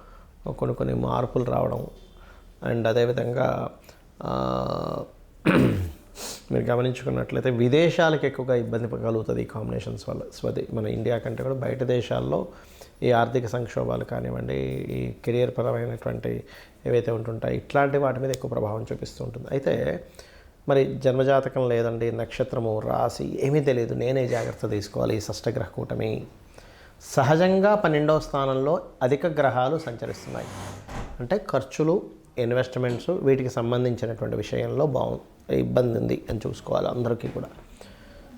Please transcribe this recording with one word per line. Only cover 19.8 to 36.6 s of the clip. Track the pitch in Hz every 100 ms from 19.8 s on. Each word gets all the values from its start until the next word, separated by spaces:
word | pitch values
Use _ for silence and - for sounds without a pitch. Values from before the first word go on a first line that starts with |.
| 73 - - - - - - _ -
మరి | 139 135 131
జన్మజాతకం | 131 127 135 135 135 131 127
లేదండి, | 117 117 117 117
నక్షత్రము, | 113 117 - 127 123 113 107
రాశి | 113 123 120 - - -
ఏమీ | 135 151
తెలియదు, | 139 120 117
నేనే | 127 120 131 120
జాగ్రత్త | 120 120 - 117
తీసుకోవాలి | 107 101 127 120 110
ఈ |
షష్టగ్రహ | - - 120 120 95
కూటమి? | - - 117 110 107 - - - - - - - -
సహజంగా | - - 135 160 185 190 202
పన్నెండవ | 208 170 151 151 156
స్థానంలో | - 143 135 131 139 180 - -
అధిక | 127 139 175
గ్రహాలు | 147 135 123 127 156
సంచరిస్తున్నాయి. | 135 117 120 117 - 123 127 - - - - - - -
అంటే | 123 208
ఖర్చులు, | 196 135 - - 156 185 - - - -
ఇన్వెస్ట్‌మెంట్స్ | 120 123 127 127 123 120 -
వీటికి | 180 139 135 127
సంబంధించినటువంటి | - 117 123 123 117 113 113 113 113
విషయంలో | - 123 117 120 151
బాగు-, | 123 117 120 - - -
ఇబ్బంది | 131 123 123 123 117
ఉంది | 120 123 -
అని | 113 -
చూసుకోవాలి | -